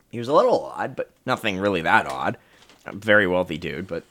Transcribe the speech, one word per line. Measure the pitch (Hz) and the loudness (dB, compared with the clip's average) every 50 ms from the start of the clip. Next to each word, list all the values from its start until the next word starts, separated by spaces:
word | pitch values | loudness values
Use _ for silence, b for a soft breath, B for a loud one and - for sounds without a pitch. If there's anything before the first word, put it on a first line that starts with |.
| _ _ | _ _
He | - 117 | -12 -10
was | 117 120 | -4 2
a | 147 | 4
little | 180 247 254 208 - - - - | 4 4 4 4 2 0 -2 -8
odd, | 73 104 127 131 | -6 -8 -6 -6
but | - - - _ _ - | -8 -10 -10 _ _ -6
nothing | 127 127 - - 110 95 92 | -4 -4 -2 -2 -2 -2 0
really | 98 104 98 87 | 0 2 2 2
that | 80 85 101 110 - - | 2 4 4 4 4 2
odd. | - 65 69 95 - - b b b b b b b b b | -4 -4 -4 -4 -4 -6 b b b b b b b b b
A | - - | -16 -14
very | 101 107 110 104 104 101 90 | -6 0 4 4 4 4 4
wealthy | 90 90 90 87 82 76 | 2 0 0 -2 -4 -8
dude, | 80 78 69 76 95 - | -8 -8 -8 -8 -10 -8
but | 82 82 - _ | -10 -12 -12 _